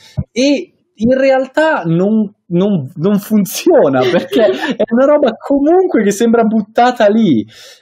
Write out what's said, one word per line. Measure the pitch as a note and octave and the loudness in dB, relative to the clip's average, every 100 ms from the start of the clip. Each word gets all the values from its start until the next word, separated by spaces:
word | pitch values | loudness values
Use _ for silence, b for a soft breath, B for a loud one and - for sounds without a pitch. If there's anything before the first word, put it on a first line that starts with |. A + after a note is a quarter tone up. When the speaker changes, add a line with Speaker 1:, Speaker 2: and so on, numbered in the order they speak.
| B B - | B B -8
Speaker 1:
e | A3+ C#4 C#4 - _ _ - | -2 0 -2 -4 _ _ -4
in | A3+ C4 | -2 0
realtà | C4+ C4 C4 D4+ D#4+ C4+ | 2 0 -2 -2 0 0
non, | E3+ E3+ G3 A3 G3+ _ - | -2 0 0 0 -2 _ -6
non, | F3 G#3 F#3 C3 D3 | -2 0 -2 -6 -4
non | F#3 G3+ | -2 -2
funziona, | - G#3+ F#3 - F4 C#4+ D#3 C3 | 0 -2 -2 -2 2 2 2 0
perché | - - - - - | 0 -2 -2 0 0
Speaker 2:
<laughs> | - D#4 - | 0 -4 -4
Speaker 1:
è | G#3 | -2
una | A#3 C#4 | 0 2
roba | D4 C4 A3 | 2 0 -4
comunque | - C#4 D4 F4+ F4+ D4+ | -4 0 2 2 2 0
che | G3 | 0
sembra | G3+ A#3 A#3 | 0 0 2
buttata | A3 A3 G3+ - B3 B3 G#3 | 0 -2 -4 0 0 2 2
lì. | A3+ G3+ A2 G2+ B B B | 2 2 0 -2 B B B